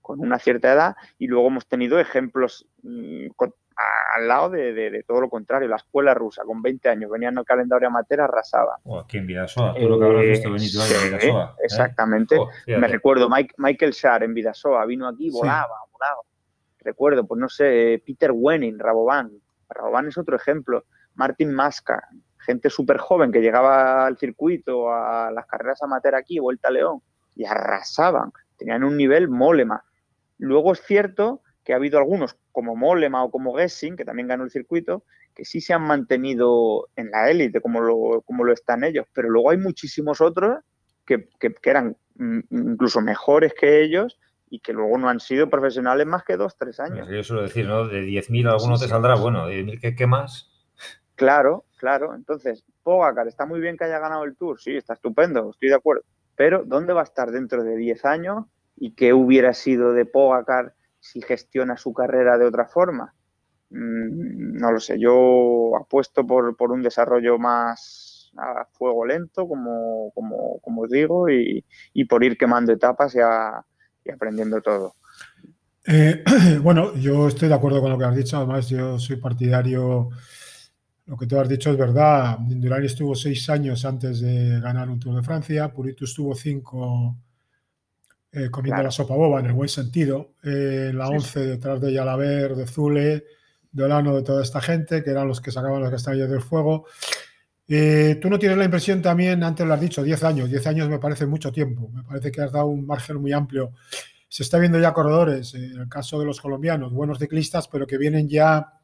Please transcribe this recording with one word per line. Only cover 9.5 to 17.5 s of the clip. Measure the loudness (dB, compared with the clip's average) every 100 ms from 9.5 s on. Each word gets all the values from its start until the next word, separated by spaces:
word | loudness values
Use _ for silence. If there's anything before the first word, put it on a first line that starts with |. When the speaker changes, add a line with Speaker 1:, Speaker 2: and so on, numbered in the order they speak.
| -2 -2
Speaker 2:
tú | 0 2
lo | 4
que | 6
habrás | 6
Speaker 1:
Eh, | 6
Speaker 2:
visto, | 4 0
Benito, | -4 -2 -2
ahí | 0
en | 2
Speaker 1:
sí, | 0 0 0
Speaker 2:
Vidasoa, | 0 -4 -4
¿eh? |
Speaker 1:
exactamente. | -4 0 -2 0 0 2 2 2
Speaker 2:
Oh, | 2 -6
fíjate. | -4 0
Speaker 1:
Me | 0
recuerdo | 2 2 4 4
Mike-, | 2 0 -2
Michael | -2 0 0
Schär | 2 2 2
en | 0
Vidasoa, | -2 -4 -4 0 0 0
vino | -4 -8
aquí, | -6 -6
Speaker 2:
Sí. | -2
Speaker 1:
volaba, | 0 0 -2 -8 -20
volaba. | _ -6 -6 -12 _ _ _ _ _
Recuerdo, | -12 0 2 2 0
pues | -4
no | -6